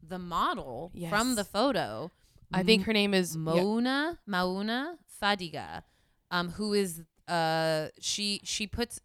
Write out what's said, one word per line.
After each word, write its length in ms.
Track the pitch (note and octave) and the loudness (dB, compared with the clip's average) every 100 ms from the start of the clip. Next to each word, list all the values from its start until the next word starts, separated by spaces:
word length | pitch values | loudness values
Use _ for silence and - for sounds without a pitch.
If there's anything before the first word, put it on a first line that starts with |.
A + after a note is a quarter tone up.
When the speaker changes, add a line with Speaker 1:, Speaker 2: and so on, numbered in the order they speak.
Speaker 1:
The 160 | D#3+ F#3 | -12 -10
model 720 | F3 E3+ C4 C#4+ C#3 A#2+ E3+ - E3+ | -4 -2 0 -2 -6 -10 -12 -10 -2
from 200 | G3+ B3 | 0 2
Speaker 2:
Yes. 60 | B3 | 0
Speaker 1:
the 80 | |
photo, 680 | G3 G3 C4 G#3+ B2 A2 D#3 - _ - - | -2 2 2 2 -2 -4 -8 -12 _ -20 -6
Speaker 2:
I 100 | F#3 | 2
think 180 | F#3 A3 | 6 6
Speaker 1:
M-, 20 | F#3+ | 6
Speaker 2:
her 60 | |
name 200 | G#3+ G3+ | 2 4
is, 200 | G3 F3 | 4 2
yeah. 60 | D#3+ | 0
Speaker 1:
Mauna, 760 | D#3+ E3+ F#3+ A3 B3 C4+ D#4 E4+ - | 2 2 4 2 0 0 -2 -6 -4
Mauna 720 | F#3 F#3 F#3 G#3+ A#3+ D4 E4+ _ - | -2 0 -2 -2 -4 -4 -10 _ -4
Fadiga, 600 | G3+ G3+ F3 D3+ F2+ E2 - _ _ _ - | 0 0 -2 -8 -10 -10 -14 _ _ _ -4
um, 200 | F3 F3 | -2 -2
who 240 | E3+ G#3+ | -4 0
is, 280 | G3+ G3 E3 E3 _ - | 0 0 -4 -14 _ -4
uh, 600 | F3 D#3+ E3 D#3+ D#3 D#3 - | 0 2 2 2 0 -2 -6
she, 400 | - - G#3 G3+ | -4 -2 -2 -2
she 220 | - - G#3+ | -4 -4 -4
puts, 340 | - A#3 - | -4 -4 -6